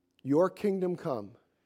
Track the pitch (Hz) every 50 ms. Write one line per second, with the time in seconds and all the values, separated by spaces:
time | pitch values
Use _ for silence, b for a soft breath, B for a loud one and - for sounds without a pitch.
0 | _ _ _ _ - 131 139 156 180 185 180 - - 208 190 196 185 180 180 156
1 | - 165 135 113 101 98 120 - _ _ _ _ _